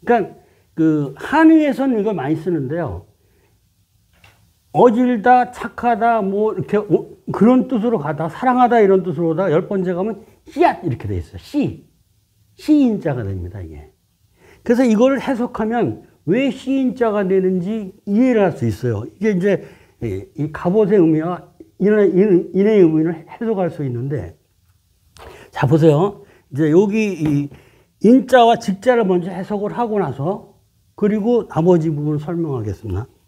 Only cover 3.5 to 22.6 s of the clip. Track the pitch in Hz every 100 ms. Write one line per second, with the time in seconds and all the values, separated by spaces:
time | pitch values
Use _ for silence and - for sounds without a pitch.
3.5 | _ _ _ _ _ _ _ _ _ _
4.5 | _ _ - 233 220 247 247 214 247 247
5.5 | - 247 - 240 226 233 226 196 196 214
6.5 | 185 - 208 208 - - - - - 214
7.5 | 254 247 254 226 226 147 151 160 - 262
8.5 | 247 247 233 202 190 180 151 170 160 190
9.5 | 151 214 202 180 175 202 214 - _ -
10.5 | - 330 226 175 120 101 95 82 92 -
11.5 | 294 202 92 - _ _ _ _ _ _
12.5 | _ - 302 262 208 160 127 101 95 90
13.5 | 101 85 76 76 _ _ _ _ _ _
14.5 | - - 233 262 208 254 277 - 254 247
15.5 | - 220 233 170 107 - _ - 208 277
16.5 | - - 269 262 - 233 208 190 190 185
17.5 | 185 175 220 196 - - 202 254 233 190
18.5 | 143 117 101 123 104 110 - 220 190 196
19.5 | 180 - - _ _ 117 95 98 - 151
20.5 | 151 175 202 208 208 160 156 160 175 -
21.5 | _ - _ 185 214 196 175 214 180 -
22.5 | 185